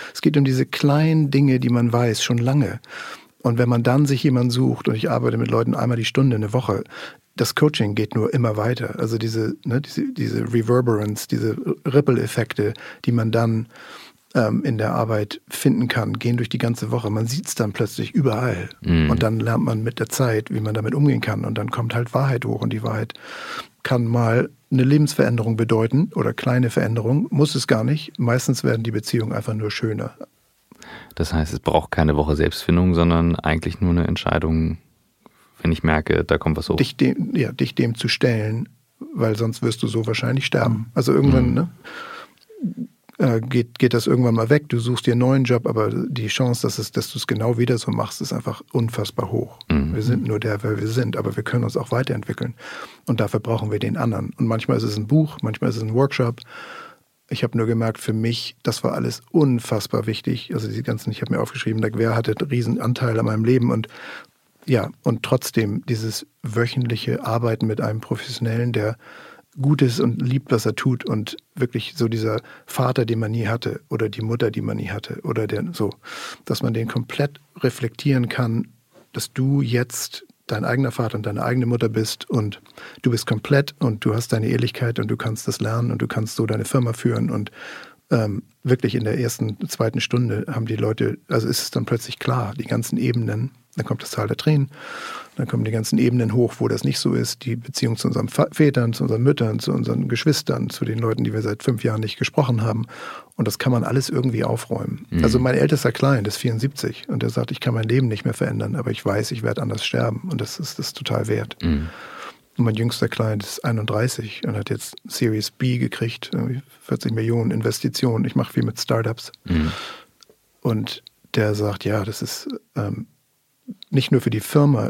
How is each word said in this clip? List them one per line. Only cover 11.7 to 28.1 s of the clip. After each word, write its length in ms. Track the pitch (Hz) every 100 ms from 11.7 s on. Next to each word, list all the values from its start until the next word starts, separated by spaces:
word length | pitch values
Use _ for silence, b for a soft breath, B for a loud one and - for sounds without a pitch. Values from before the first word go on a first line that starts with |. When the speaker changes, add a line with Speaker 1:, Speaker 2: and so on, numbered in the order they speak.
| - -
Speaker 1:
Ripple-Effekte, 880 | 135 143 120 113 - 110 - 104 - B B -
die 80 |
man 180 | 117 113
dann, 360 | 113 113 113 117 B B B B B _ 131
ähm, 300 | 110 - 277
in 120 | 113
der 160 | 110
Arbeit 460 | - 113 107 104 - -
finden 400 | - 139 226 123
kann, 320 | - 104 107
gehen 160 | 117 120
durch 140 | 117
die 80 | 120
ganze 340 | 117 117 110
Woche. 180 | 117 110
Man 180 | 107 113
sieht's 280 | 135 - -
dann 160 | 107
plötzlich 420 | 92 107 - -
überall. 560 | 226 131 110 127 95 92 -
Speaker 2:
Mhm. 280 | - 85 76
Speaker 1:
Und 140 | -
dann 160 | 110 113
lernt 240 | 110 117
man 200 | - 113
mit 160 | 113 117
der 100 | 110
Zeit, 440 | - 127 110 107
wie 60 | 123
man 140 | 107
damit 200 | 110 107
umgehen 280 | - 147 131
kann. 240 | - 107 -
Und 120 | 110
dann 140 | 107
kommt 240 | - 117 117
halt 180 | 120
Wahrheit 300 | 123 139 120
hoch. 180 | 113 113
Und 120 | 117
die 100 | 110
Wahrheit 300 | 113 110 113 - B B B B B B
kann 220 | - 127 117
mal 440 | 120 113 117 143 - _
eine 140 | 131
Lebensveränderung 720 | 127 147 147 - 127 117 113 113
bedeuten 560 | 113 113 113 135 170
oder 200 | - 110
kleine 360 | 113 - 123 123
Veränderung, 580 | - 113 113 110 139 247
muss 240 | 139 151 151
es 120 | -
gar 180 | 113 117
nicht. 340 | 151 -